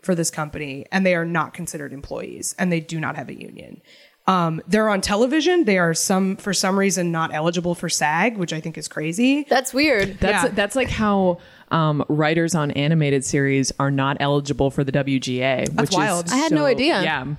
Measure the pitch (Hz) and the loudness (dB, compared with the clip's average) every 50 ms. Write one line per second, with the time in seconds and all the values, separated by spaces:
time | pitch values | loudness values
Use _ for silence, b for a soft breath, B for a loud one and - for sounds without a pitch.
0 | - 190 180 170 160 - - 160 151 147 - 151 151 139 135 139 135 - - 190 | -4 -2 0 0 -2 -2 -4 -6 -6 -6 -6 -8 -8 -8 -8 -10 -8 -4 -2 0
1 | 190 185 175 165 170 170 170 160 147 - - - 165 - - 156 143 131 135 139 | 2 2 2 2 0 0 -2 -2 -2 -4 -6 -10 -10 -10 -10 -10 -10 -10 -12 -12
2 | - - - - - - - - - - - - 185 180 170 165 156 - 165 160 | -12 -10 -10 -8 -10 -10 -10 -10 -10 -8 -4 -2 0 0 0 -2 -2 -4 -6 -6
3 | 156 131 147 151 131 - - - - - - - - - - - - b b b | -6 -6 -6 -8 -10 -12 -12 -14 -14 -16 -16 -16 -18 -18 -20 -20 -20 b b b
4 | b b b b _ 196 185 180 170 165 160 160 - 175 196 214 220 220 202 190 | b b b b _ 0 2 2 2 0 -2 -4 -2 0 2 2 4 4 2 0
5 | - - 208 208 247 247 302 320 277 359 359 349 277 208 190 180 170 165 165 - | 0 0 0 2 2 2 2 2 2 4 4 4 4 4 4 4 4 2 2 0
6 | - - 190 190 190 190 196 - - 202 175 - - 185 196 196 196 196 170 185 | 0 2 2 2 2 0 -2 -4 -4 -4 -2 0 0 0 2 2 2 2 0 0
7 | 175 170 165 165 160 160 - 151 156 170 170 180 170 175 170 - 180 160 - - | 0 0 0 -2 -2 -2 -2 -2 -2 0 0 0 -2 -2 -4 -4 -4 -4 -2 0
8 | 160 147 160 170 196 247 226 202 170 156 160 160 156 165 156 160 151 - - - | 0 2 2 2 2 0 0 -2 -4 -4 -6 -6 -8 -8 -10 -10 -12 -10 -8 -6
9 | 151 160 170 208 247 262 277 302 285 - - 269 254 - - 269 302 311 247 202 | -6 -4 0 2 2 4 2 2 2 0 0 0 0 0 0 0 2 2 2 2
10 | 196 196 196 - 190 190 208 185 214 233 208 208 202 202 - 262 247 - - 214 | 0 -2 -2 -2 0 0 2 2 0 0 0 -2 -2 0 0 -2 -2 -2 -2 0
11 | 214 208 202 196 190 180 175 - B B B B B B - 165 156 156 147 143 | 0 2 2 2 2 2 0 -2 B B B B B B 0 2 2 2 2 0
12 | - - 151 151 156 151 160 170 165 165 180 160 147 143 - 139 143 151 165 160 | 0 0 0 2 2 2 2 2 2 2 0 0 0 0 0 0 2 2 4 4
13 | 151 139 139 135 123 - 156 143 139 139 135 135 131 - - - 139 139 139 135 | 4 4 2 2 0 0 0 2 2 2 2 2 2 0 0 0 0 0 2 2
14 | 135 139 147 - 143 143 143 147 143 147 131 127 139 135 - 151 139 135 131 143 | 0 0 0 0 0 2 2 2 0 0 0 0 0 0 0 0 -2 0 0 0
15 | 131 139 135 127 - 127 127 123 127 135 131 127 127 - 156 - 147 - 190 180 | 0 0 0 0 0 -2 -2 0 0 0 0 0 -2 -2 0 0 0 0 0 0
16 | 208 214 175 175 170 175 247 269 320 320 311 302 294 277 240 226 262 330 285 196 | 0 0 0 -2 -2 0 0 2 2 2 2 2 4 2 2 2 2 2 2 2
17 | 170 160 151 135 135 143 147 | 2 0 -2 -2 -4 -6 -8